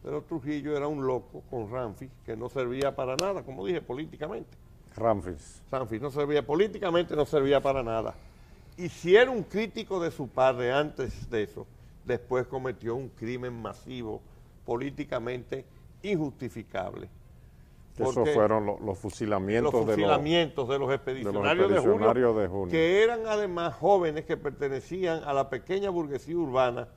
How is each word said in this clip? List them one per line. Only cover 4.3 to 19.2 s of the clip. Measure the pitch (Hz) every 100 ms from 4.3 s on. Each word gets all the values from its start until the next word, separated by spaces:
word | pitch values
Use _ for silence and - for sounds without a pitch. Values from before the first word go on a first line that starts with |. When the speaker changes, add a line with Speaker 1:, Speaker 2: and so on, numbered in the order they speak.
| - - - - - - -
Speaker 2:
Ramfis. | 117 101 87 80 - - -
Speaker 1:
Ramfis | 131 120 110
no | 139
servía | 135 143 147 120
políticamente, | 156 214 190 160 170 170
no | 151 143
servía | 156 135 139
para | 139 135
nada. | 117 113 110 - - - - - - -
Y | 180
si | - 170
era | 196 262
un | 240
crítico | 151 196 220 226 214 185
de | 165
su | - 131
padre | - 131 123 123
antes | 139 151 127 120 - -
de | 117
eso, | 101 - 110 - - - -
después | 120 - 127 123
cometió | 135 131 113 110 123
un | 131
crimen | - 113 123 123 117
masivo, | 113 - 139 127 110 110 - - - -
políticamente | - 120 139 143 143 127 117 123 117 135 - - - -
injustificable. | 196 190 147 - 123 113 - 95 95 - 95 - - - - - - - - -
Speaker 2:
Que |
esos | 127
Speaker 1:
Porque | 127 120
Speaker 2:
fueron | 131 104 110
lo-, | 104 -
los | 107 92
fusilamientos | 104 -